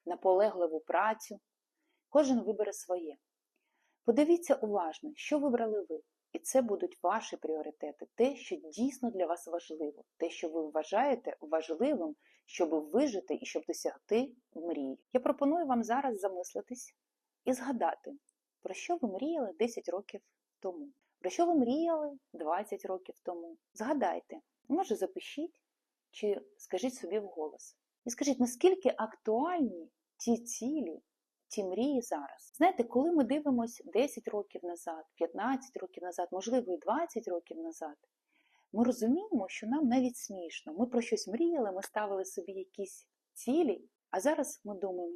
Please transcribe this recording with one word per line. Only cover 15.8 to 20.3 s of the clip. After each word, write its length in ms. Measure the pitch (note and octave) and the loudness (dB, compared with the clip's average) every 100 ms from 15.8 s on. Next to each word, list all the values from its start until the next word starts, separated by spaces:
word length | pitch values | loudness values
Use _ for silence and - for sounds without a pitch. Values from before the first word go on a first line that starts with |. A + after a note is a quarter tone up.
зараз 360 | G#3 A#3+ C#4 G#3+ | 2 0 0 -2
замислитись 760 | G3 F#3 F3+ G3+ G3+ B3 - _ _ _ _ _ - | -2 -4 -6 -8 -8 -12 -14 _ _ _ _ _ -2
і 80 | |
згадати, 600 | B3+ B3+ A#3+ E3 - - C#4+ _ _ _ _ | -2 0 0 0 -2 -8 -16 _ _ _ _
про 120 | - | -10
що 240 | - - E4+ | -10 -4 -2
ви 80 | A3+ | -2
мріяли 440 | F#3 C#4 E4 A3+ E3 | -2 -2 -2 -4 0
десять 300 | A#3+ - - | -2 -2 -6
років 320 | F3+ G#3 G3+ - | -6 -6 -16 -18